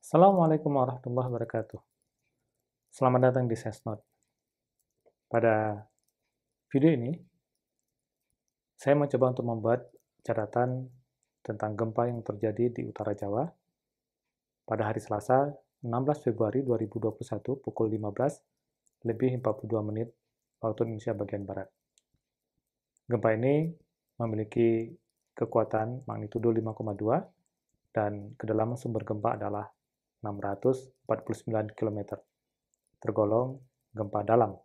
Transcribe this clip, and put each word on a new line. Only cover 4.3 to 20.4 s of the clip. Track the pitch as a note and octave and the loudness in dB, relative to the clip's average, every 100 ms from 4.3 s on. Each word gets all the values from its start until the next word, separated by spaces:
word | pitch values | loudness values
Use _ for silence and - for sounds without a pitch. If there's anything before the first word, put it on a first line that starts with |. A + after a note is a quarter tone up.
| _ _ _ _ _ _ _ _ _ _ | _ _ _ _ _ _ _ _ _ _
Pada | A#2 A2+ A2 G#2+ G#2 G#2 _ _ _ _ _ _ _ _ | 2 4 4 2 -4 -10 _ _ _ _ _ _ _ _
video | C3+ D3+ | 4 6
ini, | C#3+ A#2+ E3+ - _ _ _ _ _ _ _ _ _ _ _ _ _ _ | 4 -2 -6 -12 _ _ _ _ _ _ _ _ _ _ _ _ _ _
saya | _ - D3 | _ 2 4
mencoba | C#3+ B2+ B2+ | 4 4 2
untuk | B2+ A#2+ | 2 -2
membuat | A2+ A2+ A#2+ - _ _ _ - | -2 0 0 -2 _ _ _ -4
catatan | A2+ G#2+ A#2+ B2+ B2+ C3 - _ _ _ _ - | -2 -2 0 0 -2 -8 -16 _ _ _ _ -8
tentang | G#2 G#2+ G#2 | -4 -4 -2
gempa | A2+ A2 B2 | -2 0 -2
yang | A#2+ A2 | -4 -8
terjadi | G#2 A2 G#2+ A#2+ | -2 -2 0 -2
di | A#2 A#2+ | -2 -8
utara | - G#2+ | -6 -6
Jawa | G2+ G2+ G#2+ E3 _ _ _ _ _ _ _ _ _ _ _ - | -4 -4 -4 -4 _ _ _ _ _ _ _ _ _ _ _ -6
pada | A2 G#2+ | -2 -2
hari | A2 | -2
Selasa, | - G#2 - B2+ C#3+ C#3+ _ _ A#2+ | -4 -6 2 2 2 -4 _ _ -4
enam | A#2 | -2
belas | C3+ D3 - | 0 0 -2
Februari | G#2 A2 B2 C3 | 0 0 0 0
dua | |
ribu | A2+ A2 A#2 | -2 -2 -2
dua | A2 | -4
puluh | G#2 - | -4 -8
satu, | G#2+ - C3+ | -8 -6 -6
pukul | - - A2+ | -6 -2 -2
lima | A2 G#2+ | 0 -6
belas | G2 C3+ C#3+ _ _ _ _ _ _ A2+ | -2 -2 -2 _ _ _ _ _ _ -6
lebih | A2 B2+ B2 | 0 0 0
empat | B2 G#2+ | -2 -4
puluh | G#2+ A2 | -4 -4
dua | G#2+ | -2
menit | G#2+ A#2 _ _ _ | -4 -6 _ _ _